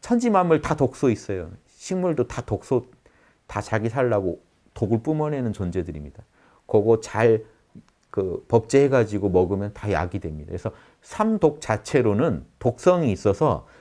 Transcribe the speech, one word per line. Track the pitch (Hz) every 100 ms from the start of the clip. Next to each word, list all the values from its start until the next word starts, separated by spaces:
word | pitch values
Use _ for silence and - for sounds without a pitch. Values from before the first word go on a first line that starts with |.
천지만물 | - 240 240 196 175 156
다 | - 151
독소 | 127 - 135
있어요. | 104 - 95 85 92 _
식물도 | _ - 185 180 143 -
다 | -
독소, | - 104 - 127 - _ _ _ _ _ -
다 | 101
자기 | - 110 110
살라고 | 131 123 104 92 80 _ _ _
독을 | - 104 113
뿜어내는 | 156 156 151 143 120
존재들입니다. | 101 90 90 85 78 73 - _ _ _ _ -
그거 | 107 107 113
잘 | - 107 113 110 - _ _ - _ _ _
그 | - 95 - -
법제해가지고 | 117 - 139 139 131 101 101 101
먹으면 | 90 90 98 101
다 | - 104
약이 | 82 87 98
됩니다. | 82 76 73
그래서 | 92 - - _ _
삼독 | - - 214 214 156 151
자체로는 | - 107 - 143 110 104 156 78 - _
독성이 | 120 - 180 180 143
있어서 | 95 104 98 151 80 - -